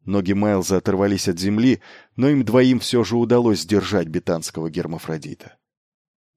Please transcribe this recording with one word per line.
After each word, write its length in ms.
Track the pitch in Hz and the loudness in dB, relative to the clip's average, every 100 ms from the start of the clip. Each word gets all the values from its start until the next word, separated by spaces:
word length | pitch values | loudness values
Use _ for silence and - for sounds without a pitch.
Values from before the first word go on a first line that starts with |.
| - | -4
Ноги 280 | 101 92 | -2 0
Майлза 440 | 98 104 98 87 92 | 0 2 0 0 0
оторвались 500 | 95 95 101 98 - | 0 0 0 0 -2
от 120 | 85 | -2
земли, 420 | 92 104 127 120 - - - - | -2 2 2 2 -2 -20 -16 -2
но 140 | 131 | 2
им 160 | 143 110 | 2 2
двоим 340 | 120 127 123 | 4 4 2
всё 240 | - 123 | 0 0
же 140 | 110 120 | 0 0
удалось 440 | 117 120 120 98 | 2 2 2 0
сдержать 460 | 80 104 92 98 82 | 0 0 0 -2 -2
бетанского 640 | 82 - 82 80 - 80 | -4 -4 -4 -6 -8 -6
гермафродита. 880 | 80 82 82 - 80 73 - - - _ _ _ _ _ _ _ | -6 -6 -8 -8 -10 -10 -16 -20 -20 _ _ _ _ _ _ _